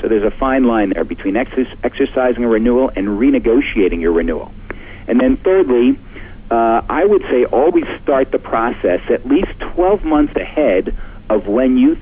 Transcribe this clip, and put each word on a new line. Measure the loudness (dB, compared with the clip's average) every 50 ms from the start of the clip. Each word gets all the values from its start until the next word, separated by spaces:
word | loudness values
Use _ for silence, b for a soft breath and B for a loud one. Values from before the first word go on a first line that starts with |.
So | -2
there's | 0 0 2 2
a | 0
fine | -2 -2 0 0 2 2 2
line | 2 2 2 0 0
there | -2 -2 -4
between | -6 -6 -6 -4 -2 -2
exer-, | -2 -4 -2 -2 -4 -4 -4 -6 -6 -6
exercising | -6 -2 -2 -2 -2 0 0 0 0 0 0 0
a |
renewal | 0 2 2 2 2 2 2 0 0 -2
and | -4 -4 -4 -2 0
renegotiating | 2 2 2 2 2 2 2 2 2 0 0 0 0 0 0 0
your | 0 0 0
renewal. | 0 0 -2 -4 -6 -8 -12 -16 B B B B B B B B B B
And | 0 0 2
then | 2 2 2
thirdly, | 0 2 2 4 4 4 4 4 4 4 4 2 0 B B B B B B B B B -2
uh, | 0 2 2 2 2 0 0 -2
I | 0 0 2
would | 2 2 2 0
say | 0 0 0 2
always | 2 2 2 4 4 4 2 0 -2 -6 -6
start | -2 0 2 2 2 0
the | -2 -4
process | -4 -4 -2 -2 0 -2 -2 -2 0 0 0 0 0 -2
at | -2 -2 0
least | 0 0 0 0 -2 -6 -8
twelve | -10 -6 -2 0 2 2 2 0 0
months | 0 2 2 0 0 -2
ahead | -6 -6 -4 -2 0 0 2 2 0 0 -2 B B B B B B B -2
of | -2 -2 0
when | 0 0 2 2 2 4
you | 4 4 4 2 0